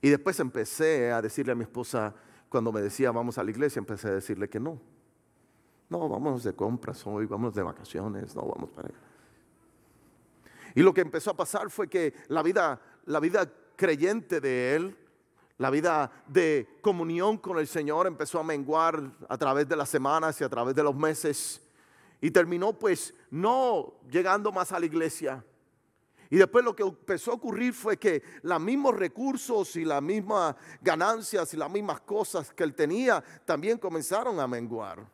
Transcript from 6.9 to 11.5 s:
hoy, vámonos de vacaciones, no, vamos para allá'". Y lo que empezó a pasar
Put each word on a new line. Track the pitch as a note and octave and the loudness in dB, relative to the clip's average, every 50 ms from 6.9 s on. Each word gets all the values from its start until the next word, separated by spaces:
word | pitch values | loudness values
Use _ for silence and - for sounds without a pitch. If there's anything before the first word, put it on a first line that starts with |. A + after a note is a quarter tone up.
| G2+ - - G2+ | -12 -10 -10 -8
hoy, | G#2 G#2 A2 | -4 -4 -4
vámonos | G#2 G#2 G2+ A#2 A#2+ G2+ | -4 -4 -4 -4 -4 -2
de | G#2 F#2 | -4 -4
vacaciones, | E2 E2 - - - - D#2 F#2+ A2 G2+ G2 G#2 G#2+ - | -4 -6 -10 -16 -10 -8 -8 -6 -6 -8 -8 -10 -10 -8
no, | - | -8
vamos | - - - - - - | -6 -6 -6 -8 -8 -12
para | - - - - | -12 -14 -14 -14
allá'". | - - - - _ _ _ _ _ _ _ _ _ _ _ _ _ _ _ _ _ _ _ _ _ _ _ _ _ _ _ - - - - - - | -14 -16 -20 -20 _ _ _ _ _ _ _ _ _ _ _ _ _ _ _ _ _ _ _ _ _ _ _ _ _ _ _ -20 -20 -20 -20 -4 4
Y | B2+ | 8
lo | D#3+ F#3+ F3 | 8 8 8
que | F3+ | 6
empezó | F3+ D#3 C#3+ D#3+ - G#3+ | 0 0 -2 -4 -4 -4
a | F#3+ - | -2 -2
pasar | F#3 D3 | -4 -4